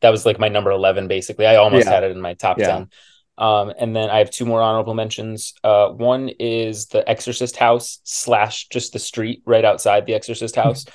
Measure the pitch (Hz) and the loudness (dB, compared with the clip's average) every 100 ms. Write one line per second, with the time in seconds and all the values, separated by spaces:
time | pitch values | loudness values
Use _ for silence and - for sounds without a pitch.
0 | 117 110 113 104 107 104 98 98 95 95 | 2 4 2 0 0 0 0 2 2 0
1 | 95 95 - 104 107 110 107 123 104 92 | -2 -4 -6 0 4 6 6 6 4 2
2 | 95 92 90 90 98 90 101 95 95 _ | 0 -4 -10 -4 -2 0 0 -2 -6 _
3 | _ _ _ - 110 107 104 - 117 113 | _ _ _ -4 0 0 -2 -6 -4 -4
4 | 110 107 104 - 120 113 113 110 110 110 | 0 2 2 0 -2 0 0 0 -2 -4
5 | 110 113 110 110 - - 110 104 101 107 | -6 -8 -10 -10 -14 -4 2 4 2 0
6 | 117 127 135 - 117 113 113 107 - - | -2 0 -4 -6 -4 -4 -4 -8 -4 -2
7 | - 110 - 117 123 - 120 120 120 - | -2 -4 -4 -8 -6 0 2 2 -2 -16
8 | - - - 113 107 - - 123 - 107 | -12 -8 -2 0 0 -6 -10 -10 -8 -10
9 | - - 113 - - 113 110 101 110 104 | -10 -8 -8 -6 0 2 4 2 2 0
10 | 104 110 - 113 113 - 113 - - | 0 -6 -6 -10 -6 -2 -2 -2 -10